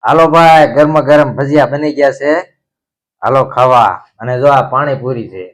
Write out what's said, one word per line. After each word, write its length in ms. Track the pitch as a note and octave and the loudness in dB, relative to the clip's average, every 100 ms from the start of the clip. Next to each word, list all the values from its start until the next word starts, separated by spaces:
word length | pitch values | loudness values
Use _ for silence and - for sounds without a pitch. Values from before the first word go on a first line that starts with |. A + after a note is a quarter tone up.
| G#2+ | 0
હાલો 240 | D3+ E3 | 0 2
ભાઈ, 440 | E3 E3 D#3+ D3+ | 4 4 4 4
ગરમા 280 | B2 D3+ D#3 | 2 0 0
ગરમ 280 | C#3+ D3+ C#3 C3+ | 2 2 2 -2
ભજીયા 360 | C#3 D3+ C#3 | -2 0 0
બની 220 | C#3+ D3+ | -2 -6
ગયા 240 | D3 C#3 C3+ | -2 -2 -2
છે, 120 | C#3+ D#3+ F#3 _ _ _ _ _ _ _ | -4 -4 -6 _ _ _ _ _ _ _
હાલો 240 | G#2 C3+ B2+ | -2 -2 -2
ખાવા. 600 | - B2+ B2 G#2+ F2+ _ _ | 0 2 4 2 -2 _ _
અને 200 | A#2 B2+ | -8 -2
જો 80 | C#3 | 0
આ 160 | C#3+ - | 0 -2
પાણીપુરી 600 | C3 D3 C3 B2 B2 G2 | -4 -4 -6 -8 -10 -12
છે 140 | F#2+ F2+ | -16 -18